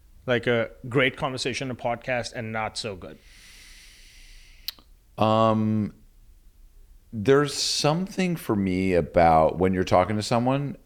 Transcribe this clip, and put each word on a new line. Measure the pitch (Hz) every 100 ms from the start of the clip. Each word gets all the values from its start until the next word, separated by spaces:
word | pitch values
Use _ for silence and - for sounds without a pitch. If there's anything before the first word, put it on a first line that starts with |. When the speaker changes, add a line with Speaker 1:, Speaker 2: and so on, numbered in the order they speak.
| - - -
Speaker 1:
like, | 120 123
a | 117 - - 127
great | 131 131 -
conversation, | 147 131 143 113 135
a |
podcast, | 120 120 117 - 123 110
and | 123 110
not | 110 107 -
so | 113 92
good? | 85 78 - - - - - - - - - - - - - - - - - - _ -
Speaker 2:
Um, | 110 110 113 110 110 110 101 - - _ - - - _ - - - - _
there's | 113 101 139 147
something | - - - 147 165 190 - 180
for | 170 - 104
me | 95 92 95
about | 87 76 87 82 80 78 -
when | 95
you're | 92
talking | 92 92 92 107
to |
someone, | 104 117 127 139 143 -